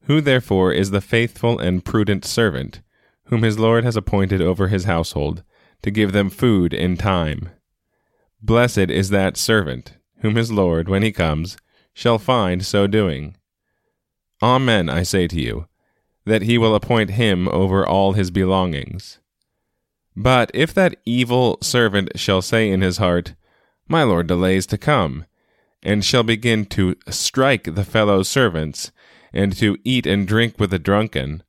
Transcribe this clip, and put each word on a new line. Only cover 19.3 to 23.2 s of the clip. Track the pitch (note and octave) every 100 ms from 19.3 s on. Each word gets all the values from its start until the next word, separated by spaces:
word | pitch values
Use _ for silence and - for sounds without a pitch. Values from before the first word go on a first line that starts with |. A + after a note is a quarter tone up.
| _ _ _ _ _ _ _ _ -
But | A#2 B2+ A2+
if | - D#3 -
that | F3+ - -
evil | A#2+ A#2+ B2 B2 -
servant | - B2 A2+ G2+ F#2+ -
shall | - F#2+
say | - A2+ A2
in | F#2+
his | F#2+ F2
heart, | F#2+ F2